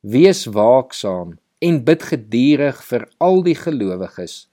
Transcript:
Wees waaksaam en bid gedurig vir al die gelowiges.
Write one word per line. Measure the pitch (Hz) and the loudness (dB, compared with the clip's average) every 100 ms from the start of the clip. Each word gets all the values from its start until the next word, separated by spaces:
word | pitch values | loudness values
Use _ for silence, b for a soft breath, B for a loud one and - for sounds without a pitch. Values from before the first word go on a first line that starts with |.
Wees | - 123 185 185 117 | -2 4 4 4 -4
waaksaam | 104 110 131 131 - 104 90 87 82 _ _ | 2 4 4 0 -8 -6 -6 -8 -16 _ _
en | 170 160 120 | -2 0 2
bid | 165 - | 0 -2
gedurig | 151 107 117 135 147 143 135 - | -8 -4 0 2 2 0 -4 -8
vir | 123 110 _ | -8 -8 _
al | 175 185 175 | 2 2 2
die | 160 | -2
gelowiges. | - 143 98 92 92 - 90 - _ | -4 -4 -4 -6 -10 -12 -14 -16 _